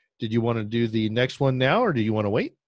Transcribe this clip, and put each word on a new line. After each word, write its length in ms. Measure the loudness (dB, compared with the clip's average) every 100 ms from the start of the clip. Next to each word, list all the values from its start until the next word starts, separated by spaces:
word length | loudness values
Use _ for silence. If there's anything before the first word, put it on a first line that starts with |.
| _ -10
Did 120 | -2
you 80 | 0
wanna 220 | 0 -2
do 240 | -2 -2 0
the 220 | 0 0
next 300 | 0 -2 0
one 180 | 0 2
now, 240 | 2 2
or 80 | 2
do 80 | 0
you 120 | 0
wanna 160 | 0 0
wait? 260 | 0 -2 _